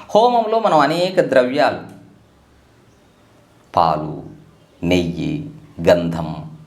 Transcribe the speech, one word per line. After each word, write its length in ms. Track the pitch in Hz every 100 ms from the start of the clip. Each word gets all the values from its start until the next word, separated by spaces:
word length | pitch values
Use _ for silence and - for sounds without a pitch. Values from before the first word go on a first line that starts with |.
| - 208
హోమంలో 440 | 240 240 214 226
మనం 200 | 208 156
అనేక 420 | 143 170 185 190
ద్రవ్యాలు, 580 | 143 131 123 143 127 - - - - - _ _ _ _ _ _ _ _ _ _ _ _ _ _ _ 92
పాలు, 480 | 82 78 76 76 - - - _ _ _
నెయ్యి, 680 | 87 90 85 82 78 76 76 - - - 87
గంధం, 640 | 87 85 82 78 78 78 -